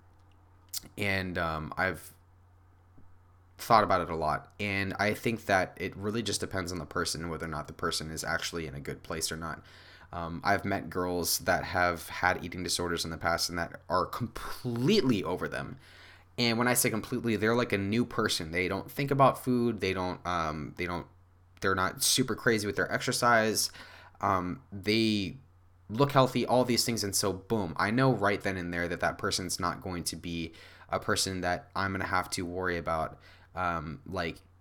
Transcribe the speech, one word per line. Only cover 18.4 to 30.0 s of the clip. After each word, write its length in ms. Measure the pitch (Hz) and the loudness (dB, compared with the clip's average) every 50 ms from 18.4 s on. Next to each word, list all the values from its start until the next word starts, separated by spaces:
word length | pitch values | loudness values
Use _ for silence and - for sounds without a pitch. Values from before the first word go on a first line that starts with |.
| 87 78 | -2 -2
They 160 | 78 90 92 87 | -2 0 0 0
don't 240 | 95 95 - - | 0 -2 -4 -6
think 200 | - - 147 135 | -4 -4 -2 0
about 320 | 143 135 139 127 - - - | 4 6 6 6 6 4 0
food. 360 | 131 123 123 120 120 113 98 | 0 2 2 2 2 2 2
They 140 | 98 95 92 | 0 0 0
don't, 320 | 92 92 92 87 - - | 0 -2 -2 -4 -4 -4
um, 480 | 87 90 85 80 78 76 80 73 - 73 - | -2 0 0 0 0 -2 -4 -6 -8 -6 -4
they 80 | 90 | -4
don't, 220 | 87 87 85 - - - - - - - - - - - - | -4 -2 -4 -6 -10 -14 -20 -20 -20 -20 -20 -20 -20 -10 -2
they're 140 | - 98 95 | 0 2 2
not 280 | 92 92 92 - - - | 4 2 0 0 0 2
super 320 | - - - 131 127 107 | 2 4 4 2 0 -2
crazy 320 | - - 127 113 107 101 101 | 0 2 4 4 4 2 0
with 80 | 95 | 0
their 160 | - 90 - | 0 0 0
exercise. 800 | 92 - - - 123 - - 120 120 113 110 110 104 - - - - - - - - - - - - - | 0 -2 0 -2 0 2 4 6 6 6 6 4 2 2 0 -2 -4 -8 -16 -18 -20 -20 -20 -20 -10 -2
Um, 400 | 98 101 98 92 90 90 90 - - - | 0 2 2 2 0 -2 -6 -8 -10 -12
they 640 | 101 101 95 104 107 113 113 110 107 104 98 87 - 135 - - - - - - - - - - | -14 -6 -2 0 2 4 4 4 2 2 0 -2 -6 -10 -14 -20 -20 -20 -20 -20 -20 -20 -14 -8
look 220 | 104 113 139 135 | 0 2 2 4
healthy, 340 | - 139 131 127 - 127 117 | 4 4 4 4 4 0 2
all 200 | - - 127 127 | 4 4 4 4
these 180 | 120 120 110 - | 4 2 2 2
things. 200 | - 117 107 104 | 0 0 -2 -2
And 120 | 98 98 | -2 0
so, 160 | - - 101 | 0 0 0
boom, 420 | 92 92 - - 113 110 98 80 76 - | -2 -2 -4 -2 -2 0 0 -2 -2 0
I 140 | 90 101 | 0 2
know 200 | 110 127 135 131 | 4 4 4 4
right 300 | 127 104 101 101 104 95 | 4 4 4 2 2 2
then 160 | - 101 95 92 | 0 -2 -2 -2
and 160 | 87 87 87 | -2 -2 -2
there 140 | 87 87 85 | -2 0 -2
that 120 | 87 82 | 0 0
that 180 | 90 80 - - | 0 -2 0 0
person's 420 | - 101 90 - 95 87 - - | -2 -2 0 -2 -2 -4 -4 -2
not 220 | 92 85 80 - | -2 -2 -2 -2
going 220 | - 95 90 85 | -6 -6 -6 -4